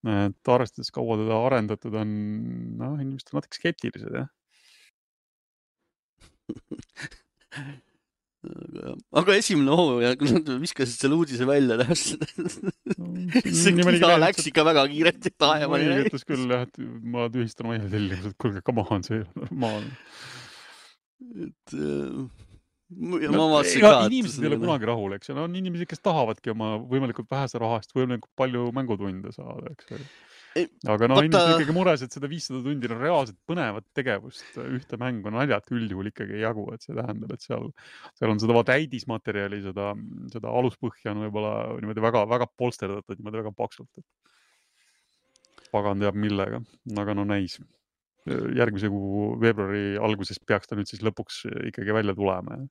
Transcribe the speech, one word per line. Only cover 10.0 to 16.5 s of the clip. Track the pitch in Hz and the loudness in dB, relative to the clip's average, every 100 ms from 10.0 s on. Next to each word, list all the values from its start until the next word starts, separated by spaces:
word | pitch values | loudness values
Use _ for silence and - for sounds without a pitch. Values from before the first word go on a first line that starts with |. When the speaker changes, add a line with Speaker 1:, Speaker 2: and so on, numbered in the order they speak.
| 120 127 143 | 2 2 4
Speaker 2:
nad | 165 156 127 | 4 2 -4
viskasid | 165 - 127 117 | -4 -2 -4 0
selle | 135 156 | 2 2
uudise | 160 120 | 2 0
välja | 127 143 131 113 | 2 4 4 4
täpselt. | 123 165 - 175 156 - | 2 2 0 -4 -6 -6
Speaker 1:
No, | 170 | -8
see | - - - - 190 | -4 -8 -8 -6 -6
on | 175 180 180 240 - 165 | -6 -6 2 2 2 4
Speaker 2:
<laughs> | 175 | 6
See | 175 | 6
Speaker 1:
niimoodi | 180 175 | 6 8
Speaker 2:
kisa | 170 | 8
Speaker 1:
läinud, | 170 | 8
Speaker 2:
läks | 165 196 | 6 4
Speaker 1:
et | 156 | 0
Speaker 2:
ikka | 160 156 | 4 6
väga | 156 139 | 6 4
kiiresti | 147 165 170 156 _ | 4 2 2 -6 _
taevani. | 147 151 143 139 151 135 139 | 4 4 2 2 2 2 2
Speaker 1:
Mul | 139 | -2
küll, | - 139 127 | -4 -2 0